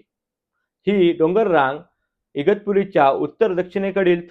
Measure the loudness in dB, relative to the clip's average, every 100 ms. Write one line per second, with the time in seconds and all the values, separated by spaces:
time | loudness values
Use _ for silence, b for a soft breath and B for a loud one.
0 | _ _ _ _ _ _ _ _ -2 2
1 | 2 2 0 0 0 2 0 -4 -14 _
2 | _ _ _ -4 -2 -2 0 -2 0 2
3 | 2 2 -4 -2 -2 -2 -6 -6 -4 0
4 | 0 0 -2